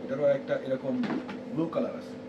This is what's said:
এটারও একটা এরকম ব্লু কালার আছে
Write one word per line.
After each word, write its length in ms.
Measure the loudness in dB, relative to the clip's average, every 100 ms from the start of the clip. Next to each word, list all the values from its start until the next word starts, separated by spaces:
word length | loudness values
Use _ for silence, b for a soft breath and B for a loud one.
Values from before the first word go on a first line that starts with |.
এটারও 220 | -2 4 4
একটা 300 | 4 2 -2
এরকম 460 | 0 -2 0 0 2 0 -2 -8 -6
ব্লু 120 | -2 0
কালার 300 | 2 0 -2
আছে 200 | -8 -12